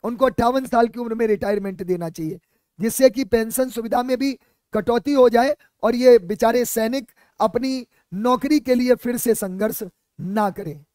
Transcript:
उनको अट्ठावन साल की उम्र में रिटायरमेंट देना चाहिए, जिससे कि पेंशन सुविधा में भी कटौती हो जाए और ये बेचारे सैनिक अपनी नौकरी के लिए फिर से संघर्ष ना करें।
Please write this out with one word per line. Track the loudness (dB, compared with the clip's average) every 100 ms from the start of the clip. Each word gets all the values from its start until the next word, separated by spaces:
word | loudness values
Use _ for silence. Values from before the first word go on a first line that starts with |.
उनको | -8 -2 -2
अट्ठावन | 0 0 -2 0
साल | 0 0
की | -2
उम्र | -8
में | -2 0
रिटायरमेंट | 0 0 -4 -4 -8
देना | -6 -4 -4
चाहिए, | -8 -10 -10 _ _ _ _
जिससे | -4 4 4
कि | 4
पेंशन | -2 -2 -2 -4 -4
सुविधा | -4 -4 -4
में | -2 -2
भी | -2 -6 _ _ _
कटौती | -6 -2 -2 0
हो | 4 6
जाए | 6 2 -2 _ _
और | -2
ये | 4 8 6
बेचारे | 4 0 0 2
सैनिक | -2 -2 -2 -4 -8 _ _ _
अपनी | -2 0 -4 -6 -10 _ _
नौकरी | -4 0 0 2 2
के | 2
लिए | 0 2
फिर | 0 0 -4
से | 0
संघर्ष | -2 -2 -4 -4 -4 -12 _ _ -12
ना | -6 -2 -2
करें। | -4 -12 -14 _